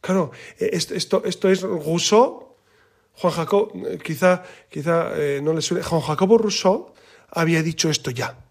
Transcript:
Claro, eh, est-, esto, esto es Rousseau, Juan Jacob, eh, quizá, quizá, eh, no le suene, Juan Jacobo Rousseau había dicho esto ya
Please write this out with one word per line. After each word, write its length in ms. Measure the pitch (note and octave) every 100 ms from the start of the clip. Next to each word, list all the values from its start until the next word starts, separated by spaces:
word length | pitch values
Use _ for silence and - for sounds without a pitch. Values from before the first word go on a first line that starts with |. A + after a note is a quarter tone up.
Claro, 300 | - F#3+ D3 - - -
eh, 120 | -
est-, 160 | E3+ -
esto, 320 | F#3 - -
esto 240 | - F3 F#3+
es 140 | F#3+
Rousseau, 920 | F#3+ F3 D3 E3+ - G#3+ C4 - - _ _ _ _ _ _
Juan 180 | _ F3
Jacob, 400 | D#3+ D#3+ G3+ G#3 F#3 -
eh, 120 | -
quizá, 380 | - D3 F#3 F3+ - - _
quizá, 440 | D3+ D3+ E3+ E3 D#3
eh, 240 | D3 C#3
no 120 | D3
le 80 | D#3+
suene, 200 | D3+ F3
Juan 200 | - E3
Jacobo 340 | D3+ D3+ F#3+ A3+
Rousseau 560 | G#3+ F#3+ F#3 A3+ - _ _ - _
había 320 | F3 E3 E3
dicho 260 | D#3+ D#3+ E3
esto 220 | D3+ -
ya 280 | A#2+ A#2+ - -